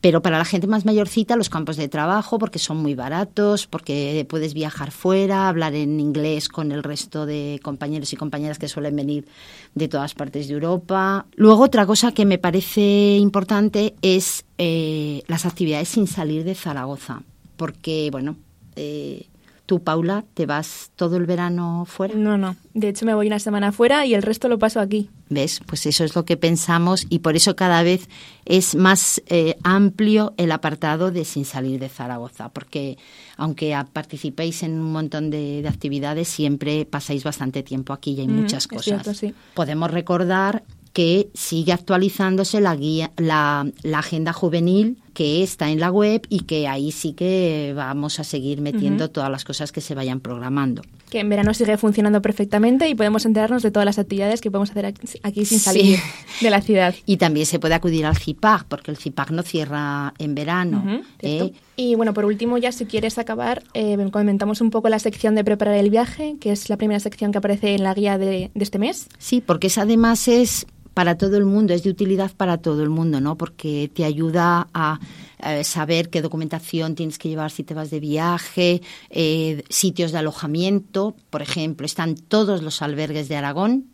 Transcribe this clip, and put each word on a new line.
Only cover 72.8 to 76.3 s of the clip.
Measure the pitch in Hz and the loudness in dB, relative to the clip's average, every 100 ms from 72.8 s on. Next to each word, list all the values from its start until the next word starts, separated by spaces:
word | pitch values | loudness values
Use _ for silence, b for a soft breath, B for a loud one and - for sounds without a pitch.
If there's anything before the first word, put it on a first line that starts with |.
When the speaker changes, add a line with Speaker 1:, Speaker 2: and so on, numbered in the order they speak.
Speaker 1:
el | 151 | 0
mundo, | 160 165 147 | 2 2 2
¿no? | 139 156 | 0 -2
Porque | 165 - 156 147 147 | -8 -8 -6 -4 -4
te | - | -2
ayuda | 156 147 165 170 170 175 - | -2 0 0 2 4 2 0
a, | - 156 156 B B B B | -2 -2 -2 B B B B
eh, | - 151 | -4 -4
saber | 147 165 151 165 170 | -2 -4 0 0 0
qué | 170 | -2
documentación | 156 | -2